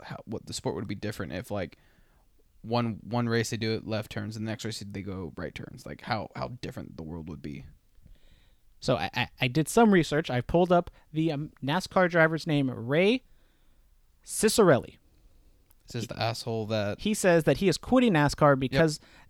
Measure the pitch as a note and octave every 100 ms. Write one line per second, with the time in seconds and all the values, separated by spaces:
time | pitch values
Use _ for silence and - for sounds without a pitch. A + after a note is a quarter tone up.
0 | - - - - - - C3+ D#2 G#2 G2+
1 | G#2 - G2 F2+ - G#2 F2 - _ _
2 | _ _ _ _ _ _ A2 A#2+ A#2 G#2
3 | - A#2+ A#2 A#2 A2 A2 A2 A2 - G#2+
4 | G#2+ - G#2 A2 A2 G#2+ A2 A2+ G2+ G2+
5 | G2 F#2+ E2+ - D#2+ - - - - D2
6 | - A2+ - - B2 B2 - - D2+ -
7 | D#2+ E2 D#2+ D#2 D2+ C#2+ - - _ _
8 | - - - _ _ _ _ _ - B2
9 | F2 - B2 - B2+ B2 D#3 - A#3 F#3+
10 | D3+ D3+ E3 B2 - E3+ F3 F3 F3 -
11 | _ D3+ D#3+ C#3+ D3+ - C3 E3+ - G3
12 | F3+ E3+ D#3+ D#3+ E3 D3 C3+ A#2+ A2+ D3
13 | F#3+ B3+ - _ _ _ _ _ _ _
14 | _ _ - - A3 - G3 B2 - -
15 | _ _ _ _ _ _ _ _ - A#2+
16 | A2+ - A2+ A2+ - A2+ G#2+ A2 G2+ G2+
17 | G3+ G#3+ G3 E3+ D#3 C#3 G3 - - B3+
18 | B3 D#3+ D3 - D3 C3+ C3+ C3+ D#3+ D3+
19 | - - -